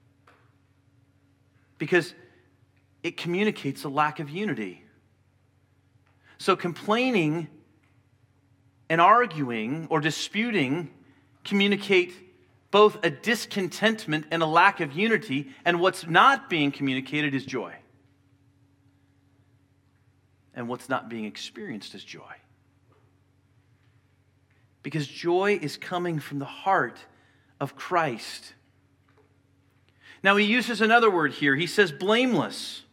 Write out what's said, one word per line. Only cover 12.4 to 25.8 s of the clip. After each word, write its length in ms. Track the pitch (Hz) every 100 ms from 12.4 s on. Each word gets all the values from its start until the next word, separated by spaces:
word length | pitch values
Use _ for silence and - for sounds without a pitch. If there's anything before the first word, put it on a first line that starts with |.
| _ _ _
both 320 | 202 208 208
a 60 | 170
discontentment 1160 | 139 - 233 - 202 180 - 214 214 - 156 -
and 140 | 165
a 20 | 156
lack 340 | 165 190 196
of 140 | 156
unity, 540 | 143 220 208 143 135 143 - 170
and 140 | 175
what's 260 | 185 185 165
not 460 | 170 240 269 -
being 200 | 170 143
communicated 600 | - 139 131 131 151 147
is 100 | 135
joy. 300 | - 127 87 - _ _ _ _ _ _ _ _ _ _ _ _ _ _ _ _ _ _ _ _ _ _ _ _ _ _ _
And 140 | - 120
what's 200 | 123 -
not 220 | 131 107
being 160 | 117 107
experienced 680 | - - - 208 107 - 98
is 80 |
joy. 180 | - 85 - - _ _ _ _ _ _ _ _ _ _ _ _ _ _ _ _ _ _ _ _ _ _ _ _
Because 240 | 143 156 139
joy 500 | - 170 180 196 202
is 180 | 147
coming 420 | -